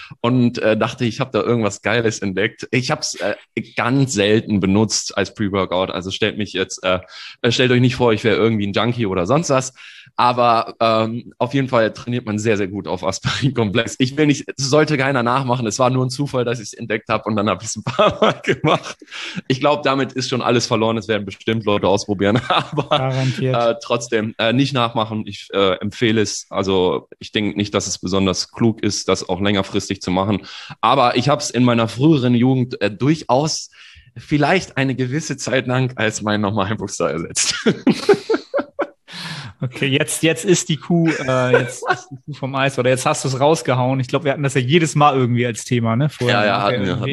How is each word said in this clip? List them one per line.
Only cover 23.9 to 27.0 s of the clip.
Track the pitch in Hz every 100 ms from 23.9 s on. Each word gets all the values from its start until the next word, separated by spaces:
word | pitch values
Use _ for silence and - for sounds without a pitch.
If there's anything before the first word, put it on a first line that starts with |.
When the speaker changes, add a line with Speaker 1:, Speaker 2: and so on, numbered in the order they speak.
| 120 127 113 110 -
Speaker 1:
äh, | 113
nicht | 123 135
nachmachen, | 135 117 117 110 110 104
ich, | 104 -
äh, | 98 98 90
empfehle | 104 - 117 110
es, | 104 - -
also | 92 95 95 90 67